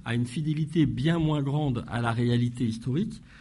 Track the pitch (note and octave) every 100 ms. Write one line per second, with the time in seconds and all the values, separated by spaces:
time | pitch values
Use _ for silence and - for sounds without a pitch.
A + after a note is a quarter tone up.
0 | A#2+ A#2 A#2+ - D3+ D3+ D3 E3+ C#3 A2+
1 | D3+ E3+ D#3 D3+ C#3 D3 D3 A#2 - A2+
2 | A#2 A2+ A#2+ A#2+ A#2+ A#2+ A#2+ A2 - C#3
3 | A3 - - -